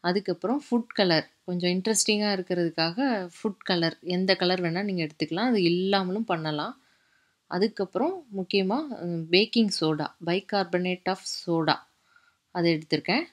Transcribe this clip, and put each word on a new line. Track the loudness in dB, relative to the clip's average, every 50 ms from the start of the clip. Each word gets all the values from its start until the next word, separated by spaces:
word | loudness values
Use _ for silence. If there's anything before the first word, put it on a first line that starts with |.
| 0 2
அதுக்கப்புறம் | 0 0 0 -2 -4 -2 -2 -2 -2 -2 -2
food | -2 -2 -2 -2 _ 0 0
color, | 2 4 4 2 0 -2 _ _ _ -6
கொஞ்சம் | -4 -2 0 0 0
இன்ட்ரெஸ்டிங்கா | 0 0 0 0 0 2 2 2 2 2 0 -2
இருக்கிறதுக்காக | -2 -2 -4 -2 0 0 -2 0 -2 -2 -2 -2 -2 -2 0 0 -2 -4 -8 -12
food | -6 -6 -6 -6 _ -2 -2
color, | 0 2 2 0 -2 _ -6 -4 -2
எந்த | 0 2 2 2 2
color | 4 0 0 2 0
வேணா | -2 -2 -2 -4 -4
நீங்க | -2 -2 -4 -4
எடுத்துக்கலாம். | -4 _ -6 -4 -2 -2 0 2
அது | 2 2 4 2
இல்லாமலும் | 2 2 2 2 2 2 2 0 -2 -4 -2 -2
பண்ணலாம். | -2 -2 -2 -4 -4 -4 -4 -6 -8 _ _ _ _ _ _ _ _ _ _ _ _ _ _ _
அதுக்கப்புறம் | -2 0 0 0 0 -2 -6 -4 _ -2 -2 -2 -2 -6 -10 _ -8 -8
முக்கியமா, | -6 0 0 0 2 2 0 -2 -4 -6 -10 -8 -6 -6
ம், | -4 -4 -2 2 4
baking | 4 4 4 4 2 2 2 2 0
soda, | 2 0 2 0 -2 -6 -6 _ -4 -2
bicarbonate | -2 -2 -2 -2 -2 -2 0 0 0 0 0 0 -2 -2 _ -4 -4
of | -4 -6 -10 -10
soda, | -10 -4 -2 0 0 2 2 0 0 -2 _ _ _ _ _ _ _ _ _ _ _ _ _ _
அதை | 0 2 2 2
எடுத்திருக்கேன். | 2 0 _ -2 -2 0 0 -2 -2 -2 -6